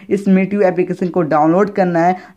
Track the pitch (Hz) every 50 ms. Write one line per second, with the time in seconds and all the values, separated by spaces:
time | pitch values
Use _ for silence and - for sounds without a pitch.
0 | - - - 196 202 196 190 185 190 185 202 202 190 185 170 180 180 - 175 -
1 | 185 175 165 180 170 139 160 151 151 160 165 190 208 196 202 208 185 175 170 165
2 | 170 180 185 185 - - -